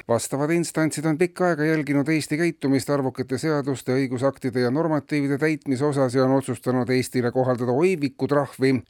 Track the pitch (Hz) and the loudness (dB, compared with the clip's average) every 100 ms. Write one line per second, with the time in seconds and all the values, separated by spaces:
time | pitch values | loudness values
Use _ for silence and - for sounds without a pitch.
0 | - 113 - 135 147 170 156 160 156 151 | 0 0 0 -4 0 0 0 0 -2 0
1 | 160 151 175 - 180 151 156 151 139 143 | -2 0 -2 0 0 2 0 0 0 0
2 | 139 160 - 151 170 - 135 135 131 143 | 2 0 0 -2 -2 0 0 0 2 -2
3 | 131 127 127 131 160 147 139 127 - 131 | -2 -4 -6 -4 -2 -2 -2 -4 -2 0
4 | 131 123 139 135 131 123 123 139 165 151 | 0 0 -2 -2 -4 0 0 0 0 -2
5 | - 147 139 139 156 151 143 127 147 139 | -2 -2 0 0 0 -2 -2 -2 0 2
6 | 131 131 131 135 131 117 127 127 120 127 | 2 2 2 2 0 -6 -2 -2 2 0
7 | 120 127 120 127 127 120 123 123 185 170 | 0 0 0 0 0 0 0 2 2 2
8 | 139 - 135 143 135 - 131 131 - | -4 -4 0 0 0 0 2 2 0